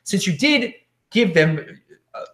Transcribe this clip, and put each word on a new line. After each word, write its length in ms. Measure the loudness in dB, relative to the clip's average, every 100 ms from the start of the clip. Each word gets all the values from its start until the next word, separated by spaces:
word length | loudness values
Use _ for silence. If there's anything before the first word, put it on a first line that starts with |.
since 240 | -6 -4 -2
you 100 | 0
did 380 | 2 2 -2 -10 _ _ _
give 240 | 0 2
them, 460 | 4 2 0 -8 -20 _ -20 _
uh, 100 | -16 -16